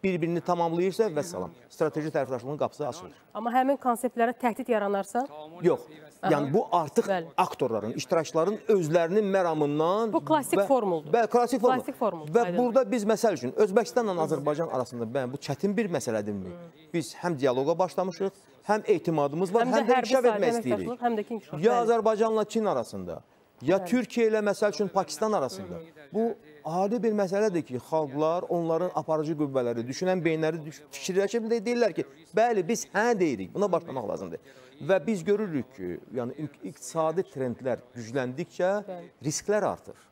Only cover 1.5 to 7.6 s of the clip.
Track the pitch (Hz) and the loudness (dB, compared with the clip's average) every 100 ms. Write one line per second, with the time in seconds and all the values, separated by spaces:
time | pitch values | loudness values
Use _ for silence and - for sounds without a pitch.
1.5 | - - - 156 156 151 151 127 127 123 | -10 -20 -2 -2 0 -2 -2 -2 -4 -6
2.5 | 147 127 - 147 160 180 - _ 208 233 | -4 -4 -2 -8 -8 -14 -20 _ -6 0
3.5 | 247 262 277 254 226 247 - 233 240 247 | 2 2 0 0 -2 -2 0 0 0 -4
4.5 | 208 254 220 202 202 196 - 185 151 151 | -4 -2 0 0 -2 -2 -4 -6 -10 -16
5.5 | 170 175 139 - - - - 190 147 139 | 0 2 2 -2 -20 -20 -6 0 2 2
6.5 | 170 - 175 151 - 208 190 165 - 180 | 0 2 0 2 0 2 -2 -2 -2 -2
7.5 | - | 0